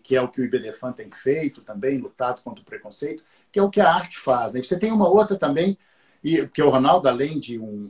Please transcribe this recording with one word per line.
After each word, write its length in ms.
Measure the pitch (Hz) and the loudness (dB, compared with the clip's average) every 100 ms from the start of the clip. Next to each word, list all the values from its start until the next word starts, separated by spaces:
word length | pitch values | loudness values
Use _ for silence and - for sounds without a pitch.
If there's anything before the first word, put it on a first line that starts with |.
que 120 | - | 0
é 60 | 131 | 0
o 80 | 123 | 0
que 120 | - | -2
o 40 | |
I 40 | 123 | -2
B 100 | 120 | -2
D 140 | 107 | -4
fan 200 | - 127 | -10 -12
tem 180 | 123 101 | -12 -16
feito 520 | - 131 151 151 - | -8 -2 -2 -2 -8
também, 340 | - 101 131 139 | -16 -8 -4 -4
lutado 460 | - - 127 131 | -6 -6 -6 -6
contra 180 | - 110 | -10 -18
o 40 | |
preconceito, 600 | - 107 107 - 147 - _ _ _ | -16 -18 -16 -10 -10 -10 _ _ _
que 80 | 202 | 0
é 40 | |
o 80 | 196 | 2
que 100 | 202 | 4
a 100 | 180 | 4
arte 280 | 175 175 - | 2 -2 -6
faz, 340 | - 123 113 | -2 0 0
né? 100 | 123 | -4
Você 160 | 127 180 | -4 -2
tem 140 | 214 | 0
uma 160 | 220 185 | 2 4
outra 280 | 196 208 196 | 4 4 0
também, 420 | 147 143 185 196 _ _ _ _ | -2 0 0 -2 _ _ _ _
e 220 | 147 160 147 | -2 0 0
que 120 | - | 2
o 80 | 147 | 4
Ronaldo, 400 | 131 135 180 139 | 6 6 4 4
além 300 | 120 143 156 | 0 -2 -6
de 200 | 120 117 | -8 -10
um, 300 | 110 104 101 | -10 -12 -14